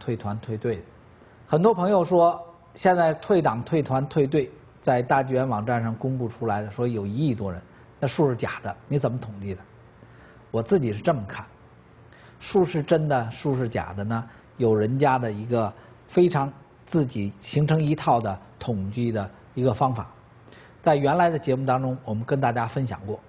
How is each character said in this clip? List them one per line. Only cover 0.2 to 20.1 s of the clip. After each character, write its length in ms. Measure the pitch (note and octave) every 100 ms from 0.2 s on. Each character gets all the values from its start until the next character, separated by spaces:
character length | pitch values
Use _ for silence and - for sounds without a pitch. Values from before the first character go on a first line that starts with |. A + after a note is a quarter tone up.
| G#2 G#2+
退 160 | - A2
队 200 | B2 A2
的。 60 | - - - - - - -
很 160 | D#3
多 120 | G3
朋 160 | F#3 F3+
友 120 | G3+
说， 400 | E3 F3 E3+ F3 - - -
现 220 | - F#3+ F3+
在 160 | E3
退 300 | D#3 - G3
党、 200 | D3 A2+
退 200 | A#2+ D#3+
团、 260 | C#3 C3 C#3+
退 180 | - C#3
队， 240 | D#3 C3 - - -
在 220 | - B2
大 200 | B2 C#3
纪 120 | C3
元 120 | B2+ B2+
网 200 | A2 A2
站 160 | A#2+
上 120 | A2+ A2+
公 200 | C3 C3
布 100 | A#2
出 200 | A#2 A2+
来 160 | G#2
的， 80 | G#2+
说 180 | G#2 B2
有 160 | A2+
一 100 | G2+
亿 200 | A2 D#3
多 180 | A2+ G2
人， 80 | F2 - - - -
那 80 | -
数 180 | - D3
是 40 |
假 180 | A#2+ G#2 -
的， 120 | G#2 - -
你 100 | C#3+
怎 140 | B2+
么 60 | B2
统 200 | A#2 G2+
计 160 | G2+
的？ 60 | F#2 - - - - - - - - -
我 120 | A2+
自 180 | A2 G3
己 140 | B2
是 60 | G#2+
这 100 | C3+
么 100 | D3 G2
看， 160 | - - - - - - - - - - -
数 240 | - G3+
是 180 | F3 D#3+
真 240 | C#3+ E3 D#3
的， 240 | C3+ A#2
数 240 | A#2 -
是 140 | C3 A#2+
假 240 | A2 F2
的 100 | F#2+
呢， 220 | G2+ A#2 A#2+ - - -
有 180 | A#2
人 240 | A2 G#2+ C3+
家 200 | C#3+ C3
的 120 | A#2+
一 140 | G#2
个 260 | A2+ A#2+ G#2+ - - - -
非 180 | - F3+
常 240 | D#3 C#3 - - - -
自 180 | E3+
己 300 | C3 A2+ G2+ -
形 240 | - D3 D3
成 160 | D#3+
一 120 | D3
套 240 | D3+ - B2
的 200 | G#2+ F#2+ - -
统 320 | - A2 F#2+
计 220 | A#2+ A#2
的 180 | A2 F#2+ - -
一 100 | -
个 120 | B2+
方 200 | A#2 C3+
法。 120 | A#2 -